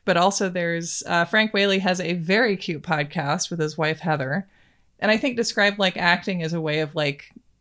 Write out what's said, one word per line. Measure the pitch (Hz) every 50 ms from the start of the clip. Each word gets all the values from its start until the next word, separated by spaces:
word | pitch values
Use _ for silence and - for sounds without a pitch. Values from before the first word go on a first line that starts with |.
| -
but | 202 175
also | 170 180 196 196 - 202 185
there's, | 180 180 170 170 170 170 170 170 - - -
uh, | - 175 170 170
Frank | 170 220 214 220 214
Whaley | - 196 202 196 190 190
has | 185 185 185 185
a | 175 165 180
very | 175 160 175 190 226 254 220 196
cute | 180 - 180 160 143
podcast | - 175 160 147 147 143 - 175 139 139 156 180 - -
with | 175 165
his | 156 151 151 170
wife, | 156 156 156 156
Heather. | - 170 156 143 131 131 143 196 - _ _ _ _ _ _ _ _ _ _ -
And | - 208
I | 220
think | 233 294 269 240
described, | 233 220 - - 220 202 208 202 208
like, | 196 180 -
acting | - 175 175 175 180 - 208 185 175
as | 160 160 170
a | 165
way | 156 156 151 156
of, | 156 147 -
like, | 156 151 143 143 - - - - - _ _ _ _